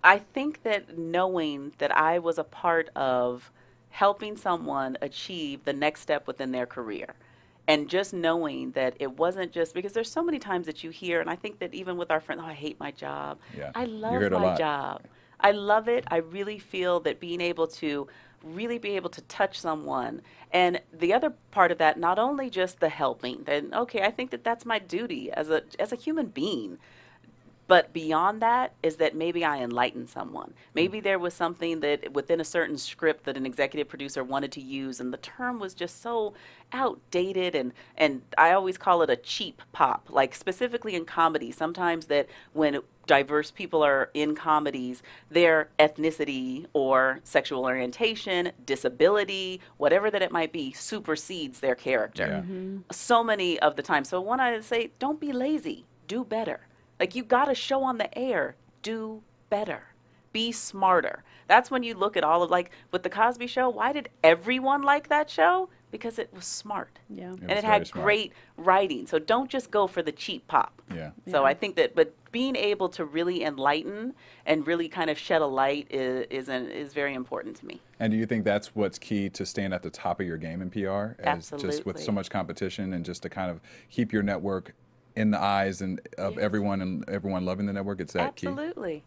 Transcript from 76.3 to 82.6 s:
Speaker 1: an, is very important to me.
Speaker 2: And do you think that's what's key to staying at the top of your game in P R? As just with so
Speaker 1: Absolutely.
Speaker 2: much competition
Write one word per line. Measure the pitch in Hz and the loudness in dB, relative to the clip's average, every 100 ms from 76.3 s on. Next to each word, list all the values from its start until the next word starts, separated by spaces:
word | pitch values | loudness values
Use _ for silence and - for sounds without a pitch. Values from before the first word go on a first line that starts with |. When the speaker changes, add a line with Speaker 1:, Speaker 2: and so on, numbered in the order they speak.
| 135 131 | -8 -6
Speaker 1:
an, | 131 120 | -6 -6
is | - 143 | -8 -8
very | 147 143 131 | -4 -4 -4
important | 127 117 110 - | -8 -8 -10 -14
to | - | -16
me. | - _ - | -16 _ -4
Speaker 2:
And | 113 | 0
do | 110 | 0
you | 110 | 0
think | 117 101 | 0 2
that's | 101 - 107 | 0 -2 -2
what's | 98 - | -2 -2
key | - 104 98 | -4 -2 -2
to | - 95 | -4 -8
staying | - 98 | -4 -4
at | 90 | -4
the | 85 | -6
top | - 90 87 | -6 -4 -4
of | 92 | -4
your | 80 | -6
game | 82 85 | -6 -8
in | 95 | -6
P | 104 95 | -4 -2
R? | 101 107 123 | -2 -4 -4
As | - 156 - | -4 -4 -6
just | 147 | -6
with | |
so | 151 | -4
Speaker 1:
Absolutely. | 147 101 90 - | -2 -4 -6 -2
Speaker 2:
much | 104 95 | -2 -2
competition | 101 82 85 | -4 -4 -6